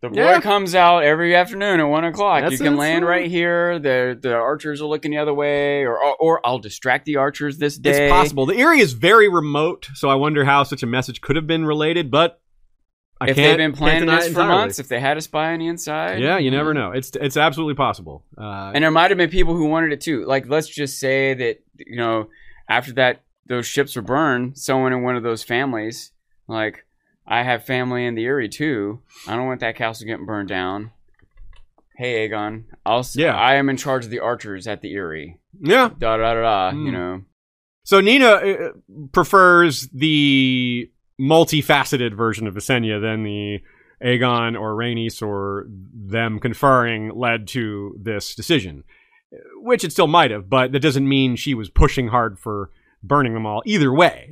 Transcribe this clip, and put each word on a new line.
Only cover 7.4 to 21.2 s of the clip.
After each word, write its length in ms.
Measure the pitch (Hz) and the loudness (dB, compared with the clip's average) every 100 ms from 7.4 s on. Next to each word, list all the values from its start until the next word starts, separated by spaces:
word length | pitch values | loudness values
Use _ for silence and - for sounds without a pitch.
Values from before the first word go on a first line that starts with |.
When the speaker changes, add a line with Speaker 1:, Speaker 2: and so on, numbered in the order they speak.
| 147 151 | -6 -2
Speaker 1:
this 220 | 147 147 | -4 -2
day." 260 | 143 143 143 | 0 2 4
Speaker 2:
It's 60 | |
possible. 320 | 143 147 139 135 | 4 2 0 -2
The 120 | 226 | 2
Eyrie 220 | 302 311 | 4 6
is 140 | 190 | 4
very 340 | 117 170 226 208 | 2 4 6 6
remote, 640 | 175 151 147 160 - - 135 | 4 0 -2 -2 -4 -12 -4
so 120 | 143 | 0
I 80 | 139 | 2
wonder 300 | 147 147 139 | 2 2 4
how 160 | 143 | 4
such 200 | 139 135 | 2 -2
a 40 | 120 | -2
message 340 | 127 131 117 | -2 -4 -8
could 140 | - 147 | -4 -4
have 120 | 156 | -2
been 180 | 165 156 | -2 -2
related, 460 | 151 151 170 147 | -2 0 -2 0
but 280 | 139 170 - _ _ _ _ _ _ _ _ | 2 2 -2 _ _ _ _ _ _ _ _
I 100 | 131 | 0
Speaker 1:
If 60 | 135 | 4
Speaker 2:
can't, 0 | |
Speaker 1:
they've 200 | 151 165 | 4 4
been 140 | 156 | 2
Speaker 2:
can't 60 | 143 | 2
Speaker 1:
planning 200 | 151 160 | 2 2
Speaker 2:
deny 140 | 165 170 | 2 2
Speaker 1:
this 80 | 170 | 2
Speaker 2:
it 60 | |
Speaker 1:
for 80 | 165 | 0
Speaker 2:
entirely. 200 | 170 180 | 2 2
Speaker 1:
months, 160 | 214 196 | 0 -4
if 80 | 131 | -6
they 120 | 120 | -2
had 180 | 139 151 | 0 -2
a 40 | |
spy 320 | 156 151 160 | -4 -4 -2
on 60 | 165 | -2
the 80 | 165 | -6
inside. 520 | 170 - 151 165 95 | -6 -6 -6 -4 -2
Speaker 2:
Yeah, 160 | 135 185 | 0 0
you 140 | 131 | 0
never 240 | 139 151 151 | 0 0 -2
Speaker 1:
Mm-hmm. 40 | |
Speaker 2:
know. 120 | 98 | -4
It's, 200 | 123 131 - | -6 -8 -6
it's 220 | 143 147 | -4 0
absolutely 380 | 160 147 156 139 | 0 0 -4 -2
possible. 480 | 127 98 82 73 _ - | -2 -2 -10 -18 _ -18
Uh, 340 | 107 98 98 139 | -14 -12 -6 0
Speaker 1:
And 80 | |
there 80 | 160 | 2
might 180 | 160 185 | 4 4
have 80 | 185 | 4
been 120 | 165 | 2
people 240 | 185 170 170 | 4 4 2
who 100 | 151 | 0
wanted 280 | 160 160 | 0 0
it 80 | 143 | -4
too. 240 | - 135 85 | -4 -4 -2
Like, 220 | 135 123 | -2 0
let's 200 | 151 156 | -4 -4
just 320 | - 139 - | -6 -8 -4
say 340 | 135 135 | -2 0